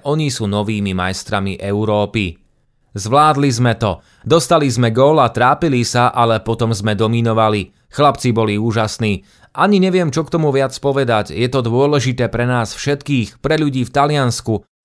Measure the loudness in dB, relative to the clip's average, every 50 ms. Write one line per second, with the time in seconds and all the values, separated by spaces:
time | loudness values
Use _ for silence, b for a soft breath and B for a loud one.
0 | -4 -4 -2 0 -2 -2 -2 -4 -4 -2 -2 -2 -2 -2 -4 -2 -2 -2 -2 -2
1 | -2 -4 -4 -6 -6 -6 -4 -4 -4 -4 -6 -6 -6 -4 -2 -2 0 0 0 0
2 | 0 -2 -2 -4 -4 -4 -6 -12 _ _ _ _ _ _ _ _ _ _ -14 -10
3 | -4 0 2 4 4 4 4 2 2 0 2 2 0 0 0 0 -2 -2 -2 b
4 | b b b b b 2 2 2 2 2 2 2 2 0 0 0 0 2 4 4
5 | 4 4 4 4 2 2 2 2 2 2 2 2 0 0 0 0 0 0 0 2
6 | 2 2 2 2 2 2 2 0 0 -4 -2 0 0 -2 0 -2 -2 -2 0 0
7 | 0 0 0 0 0 2 2 2 2 2 2 0 -4 -6 _ _ _ _ -2 2
8 | 2 2 2 2 -2 0 2 2 0 0 0 -2 -2 -2 -2 -2 -2 -4 -4 -4
9 | -2 -2 -2 -4 b b b b b b -2 0 2 4 4 4 4 2 2 0
10 | 0 0 -2 -4 -4 -2 -2 0 0 2 2 0 0 -2 -4 -4 -4 -2 0 0
11 | 0 0 0 0 -2 -4 -4 -4 -2 -2 0 -2 -2 0 2 2 2 2 2 0
12 | 0 -2 -2 -2 -4 -2 -2 -2 -2 0 0 -2 -2 -4 -8 -8 -4 -4 -4 -4
13 | -2 -2 -2 -2 -2 -2 -6 _ -2 -2 0 0 0 -2 -2 -2 -4 -2 0 0
14 | 2 2 2 0 0 0 -2 -4 -4 -4 -4 -4 -6 _ _ _